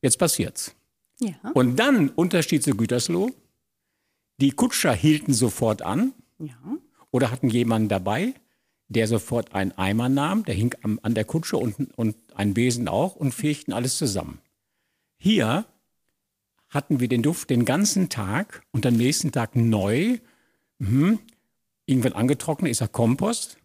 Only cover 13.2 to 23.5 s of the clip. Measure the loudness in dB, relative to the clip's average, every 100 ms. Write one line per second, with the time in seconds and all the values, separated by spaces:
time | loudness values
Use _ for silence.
13.2 | -4 -2 -4 -4 -4 -4 -4 -2 -2 -2
14.2 | -6 -12 _ _ _ _ _ _ _ _
15.2 | 2 2 2 0 -4 _ _ _ _ _
16.2 | _ _ _ _ _ -6 -2 0 2 2
17.2 | 0 -2 0 2 2 2 2 2 0 -2
18.2 | -2 -2 -4 -12 _ -2 2 4 2 2
19.2 | -2 -2 -2 2 2 2 2 0 0 -2
20.2 | _ _ _ _ _ _ 0 2 2 0
21.2 | -4 _ _ _ _ _ 0 2 2 0
22.2 | 0 0 -2 -2 -2 -2 -4 0 2 2
23.2 | 0 -2 -8